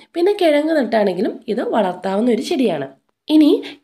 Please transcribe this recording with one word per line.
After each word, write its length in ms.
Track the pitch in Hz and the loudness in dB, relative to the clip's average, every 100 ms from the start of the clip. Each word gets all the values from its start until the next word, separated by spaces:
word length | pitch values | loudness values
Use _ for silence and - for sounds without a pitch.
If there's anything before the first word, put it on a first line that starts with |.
| - | -12
പിന്നെ 240 | 330 359 | -2 0
കിഴങ്ങ് 400 | 403 339 294 311 | 2 2 2 0
നട്ടാണെങ്കിലും 640 | 320 226 226 196 175 262 - - | 0 0 0 0 0 -4 -6 -6
ഇത് 160 | 208 480 | -6 -2
വളർത്താവുന്ന 600 | 285 190 175 190 196 247 | 0 -2 -4 -4 -2 0
ഒരു 120 | 226 | 0
ചെടിയാണ്. 440 | - 339 233 156 139 - _ _ - | -2 -2 0 -2 -6 -12 _ _ 0
ഇനി 200 | 311 302 415 - - | 4 4 4 -2 -10